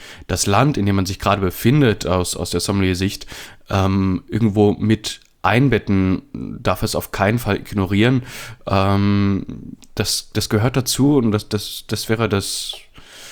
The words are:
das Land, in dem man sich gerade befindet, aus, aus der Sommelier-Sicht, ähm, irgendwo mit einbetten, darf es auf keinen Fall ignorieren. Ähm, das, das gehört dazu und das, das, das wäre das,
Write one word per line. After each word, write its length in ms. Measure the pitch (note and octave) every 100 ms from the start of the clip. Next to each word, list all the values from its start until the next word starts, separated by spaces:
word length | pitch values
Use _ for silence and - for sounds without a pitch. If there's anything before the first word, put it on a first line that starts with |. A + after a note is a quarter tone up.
| - - -
das 200 | F#2+ G2+
Land, 320 | G2+ C#3 A2+
in 80 | G2+
dem 100 | G2
man 100 | F#2+
sich 120 | F#2+
gerade 220 | G#2 G#2
befindet, 680 | F#2 - A2+ D3 B2+ G2 -
aus, 300 | F2+ F2 -
aus 140 | F2+
der 100 | F2
Sommelier-Sicht, 640 | - G2+ F#2 F2 F#2+ - - - - - -
ähm, 560 | G2 F#2+ G2 F#2+ F#2 -
irgendwo 440 | G#2+ A2 G#2 G#2
mit 480 | - G#2+ A2 - - _ _
einbetten, 800 | F#2+ A2+ C#3 G#2+ - G2 F#2 F#2 - A1+ G1+ A1
darf 220 | G2+ F#2
es 140 | A2 D#2
auf 160 | -
keinen 260 | - G2 A#2
Fall 180 | G#2 G2
ignorieren. 640 | - G#2 F#2 G2+ A#2+ C3 - - - - -
Ähm, 1120 | G2 G2 G2 G2+ G2+ G2 G2 - - - - -
das, 360 | - G2+ - -
das 160 | A2 -
gehört 280 | G#2+ B2 C3
dazu 420 | B2 - C#3 C#3+
und 140 | A2+
das, 160 | G#2 -
das, 360 | G#2 - - -
das 220 | A2 -
wäre 200 | A2+ A2
das, 460 | G2+ - - - - - - - - -